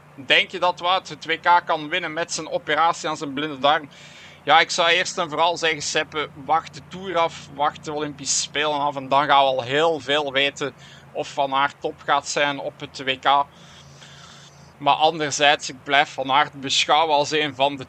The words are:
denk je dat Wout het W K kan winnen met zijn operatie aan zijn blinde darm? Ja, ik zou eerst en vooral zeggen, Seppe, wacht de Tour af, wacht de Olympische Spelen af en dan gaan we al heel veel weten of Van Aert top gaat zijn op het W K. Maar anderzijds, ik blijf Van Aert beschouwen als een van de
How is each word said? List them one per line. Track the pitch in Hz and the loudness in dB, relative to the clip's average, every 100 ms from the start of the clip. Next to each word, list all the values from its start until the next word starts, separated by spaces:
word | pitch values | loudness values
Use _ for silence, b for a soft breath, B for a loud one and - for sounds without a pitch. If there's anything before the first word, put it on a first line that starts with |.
| - - | -14 -14
denk | 131 160 196 | 2 2 2
je | 185 | -2
dat | 175 170 | -2 -2
Wout | 175 185 - | -2 -2 -4
het | 151 151 | -14 -6
W | 160 | -2
K | 175 175 170 | 2 2 2
kan | 160 151 | -4 -4
winnen | 180 165 | -6 -6
met | 156 170 | -6 -6
zijn | - 156 | -8 -8
operatie | 170 151 151 165 170 160 | -8 -2 0 0 0 -6
aan | 151 | -8
zijn | 151 | -8
blinde | 135 156 135 | -8 -8 -2
darm? | 139 160 147 B B B B B | 0 0 -2 B B B B B
Ja, | - 160 | 2 4
ik | 165 | 4
zou | - 170 | 0 2
eerst | 175 180 - | 2 0 -4
en | 170 | -6
vooral | 147 175 165 | 0 0 0
zeggen, | 160 151 | -2 -2
Seppe, | - 156 151 156 143 151 135 | -4 -4 -4 -6 -8 -10 -2
wacht | 160 - | -2 -2
de | - - | -18 -16
Tour | 185 190 165 | -14 -6 -2
af, | 165 - - | -2 -4 -14
wacht | 139 151 - 156 | -2 -2 -2 -10
de | |
Olympische | 151 151 135 131 - | -8 -8 -8 -4 -4
Spelen | - 143 151 143 | -4 -2 -2 0
af | 147 139 | -2 -4
en | 131 | 0
dan | 139 147 | 2 6
gaan | 139 | 6
we | 139 | 6
al | 131 | 2
heel | 120 143 165 156 | 0 2 2 0
veel | 123 151 143 | 0 0 0
weten | 135 139 - 139 - B B B | 0 0 -2 -8 -8 B B B
of | 147 147 | -10 -8
Van | - 139 | -4 0
Aert | 135 143 - | 2 0 -2
top | 156 - - | -10 -8 0
gaat | 143 - | 0 0
zijn | 160 143 139 | -2 0 -2
op | 147 - | -8 -12
het | 143 - | -16 -8
W | 135 131 | -6 0
K. | 139 143 143 B B B B B B B B B B B B - | 4 4 2 B B B B B B B B B B B B -4
Maar | 143 | 0
anderzijds, | - 156 165 147 139 143 151 - | 4 2 2 -4 4 4 4 -2
ik | 131 | -12
blijf | 143 139 151 | 2 2 2
Van | - 131 | -2 0
Aert | 139 143 139 | 2 2 -4
beschouwen | 135 - - 151 165 147 | -4 -2 2 2 4 2
als | 139 | 2
een | 151 151 127 | -2 -2 0
van | 139 | 0
de | 139 | -2